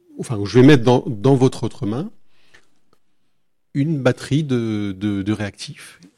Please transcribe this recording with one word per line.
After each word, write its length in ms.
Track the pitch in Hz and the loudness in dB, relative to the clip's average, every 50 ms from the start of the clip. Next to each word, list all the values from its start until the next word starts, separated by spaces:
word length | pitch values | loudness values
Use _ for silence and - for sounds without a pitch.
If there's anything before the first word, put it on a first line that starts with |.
| _ _ - - | _ _ -16 -16
enfin, 180 | 190 - 127 101 101 | -10 -8 -6 -6 -6
je 160 | 98 98 123 | 0 4 6
vais 60 | 127 | 8
mettre 180 | 143 151 135 107 | 8 8 6 6
dans, 220 | 127 123 135 - - | 4 2 2 0 -4
dans 280 | 120 101 101 131 139 | -8 -2 0 2 2
votre 280 | 123 135 135 - - - | 4 2 0 0 -2 -8
autre 220 | 107 - - 120 | -10 -8 -8 -8
main 260 | 104 110 131 185 226 - - - - - - - _ - _ _ _ _ _ _ _ _ _ _ _ _ _ _ _ _ _ _ _ _ _ _ _ _ | -6 -6 -6 -8 -10 -14 -18 -20 -20 -20 -20 -20 _ -20 _ _ _ _ _ _ _ _ _ _ _ _ _ _ _ _ _ _ _ _ _ _ _ _
une 240 | 147 139 165 160 139 | -2 -2 -2 -2 0
batterie 420 | 123 127 120 - - - 131 147 160 | 0 0 0 0 -4 -2 -2 -2 0
de, 500 | 139 127 120 117 113 107 104 104 101 95 95 | -2 -2 -2 -2 -4 -4 -4 -4 -6 -6 -4
de, 240 | 101 107 101 98 | -4 -4 -2 -2
de 100 | 92 101 107 | -2 -4 -4
réactifs. 640 | 104 107 98 - - - - 143 - - - - _ - - _ | -4 -4 -8 -10 -12 -16 -18 -18 -20 -20 -20 -20 _ -20 -20 _